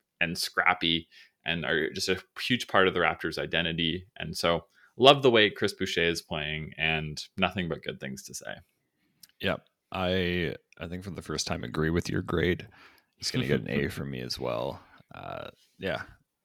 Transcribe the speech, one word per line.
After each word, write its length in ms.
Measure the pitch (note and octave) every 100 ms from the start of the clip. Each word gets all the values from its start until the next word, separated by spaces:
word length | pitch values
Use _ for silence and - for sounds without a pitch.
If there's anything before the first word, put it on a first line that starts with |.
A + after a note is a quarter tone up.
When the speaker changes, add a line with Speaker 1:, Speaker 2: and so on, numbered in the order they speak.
| _ _
Speaker 1:
and 180 | E2+ E2+
scrappy 720 | - - - F2+ E2+ E2 E2 - - _ -
and 200 | E2+ C#2
are 240 | D#2+ D2+
just 180 | F#2 -
a 120 | F#2 - -
huge 280 | - B2 -
part 200 | G2+ F#2
of 60 |
the 60 | F2
Raptors' 380 | E2 D#2+ E2 D#2+
identity. 640 | D2 E2 E2+ E2 E2 F2 - -
And 180 | D#2+ F2
so 300 | E2+ E2+ - _ _ -
love 240 | B2+ C#3
the 80 | C3
way 180 | A2+ G#2+
Chris 240 | - G#2
Boucher 280 | - F#2 -
is 180 | E2+ E2
playing, 520 | - E2 D2+ D#2 D#2 -
and 440 | D#2+ D#2+ D#2 D2+ - -
nothing 320 | F#2 - F2
but 140 | D2
good 160 | - C#2
things 240 | C#2 C2
to 100 | -
say. 200 | - - G1+ - _ _ _ _ _ - _
Speaker 2:
Yep. 200 | G2 D#2+ - _ _
I, 600 | - F#2 F#2 F2 F2+ D#2+ - _ -
I 80 | E2+
think 160 | F2+
for 60 | G2
the 100 | D#2
first 260 | - D#2 -
time 160 | E2+ A#1+
agree 240 | C#2+ D#2
with 200 | E2+ -
your 120 | -
grade. 460 | - E2+ D#2+ F2+ - - - - _ _
He's 160 | -
gonna 160 | - C2+
get 140 | C#2
an 80 | G1+
A 180 | C#2 C#2
Speaker 1:
<laughs> 20 |
Speaker 2:
from 220 | - C#2
me 100 | B1+
as 180 | B1 -
well. 420 | B1 A1+ C2 - - - _
Uh, 360 | - G1+ G1+ G1+ - _ _
yeah, 240 | F#2+ D2+ - - _ _